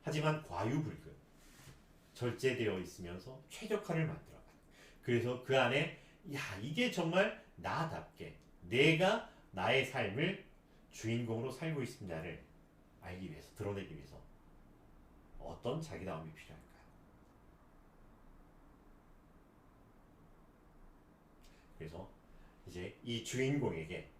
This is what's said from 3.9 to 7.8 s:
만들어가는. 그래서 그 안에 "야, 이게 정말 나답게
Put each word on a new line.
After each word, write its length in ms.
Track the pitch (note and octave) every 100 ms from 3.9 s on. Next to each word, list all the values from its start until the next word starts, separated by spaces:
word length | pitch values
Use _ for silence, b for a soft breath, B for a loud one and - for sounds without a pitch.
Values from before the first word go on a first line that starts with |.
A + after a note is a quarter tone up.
| E3 D#3
만들어가는. 400 | D#3 - - - - - B B B
그래서 400 | - A#2+ A#2+ B2
그 140 | - B2+
안에 440 | A#2 C#3 D#3+ - B B -
"야, 60 | C3+ - F#2+
이게 300 | B2 D#3+ B3
정말 540 | F#3 E3 F3+ G#3+ - - -
나답게 760 | - D#3